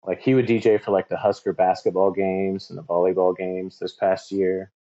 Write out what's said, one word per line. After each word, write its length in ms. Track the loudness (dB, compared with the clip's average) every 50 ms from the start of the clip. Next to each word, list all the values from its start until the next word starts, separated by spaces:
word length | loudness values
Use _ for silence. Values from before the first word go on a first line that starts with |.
| _
like, 140 | -4 -6 -2
he 140 | 0 2 2
would 120 | 2 4
D 120 | 2 0 2
J 180 | 4 2 2 2
for, 120 | 2 0 0
like, 160 | 0 0 _
the 80 | -6
Husker 360 | -2 0 -2 -2 0 _ -6 0
basketball 580 | 0 2 2 2 0 -2 -2 0 2 2 2 2
games 580 | 0 -2 -2 0 -2 -2 -2 -4 -6 -8 -12
and 80 | -16 -16
the 40 | -8
volleyball 520 | -4 0 2 2 2 2 2 2 0 0
games 420 | -2 -4 -6 -6 -6 -8 -10 -10 -10
this 120 | -12 -12 -6
past 380 | _ 0 0 0 0 -4 -8 -4
year. 380 | -2 0 0 0 -2 -6 -10 _ _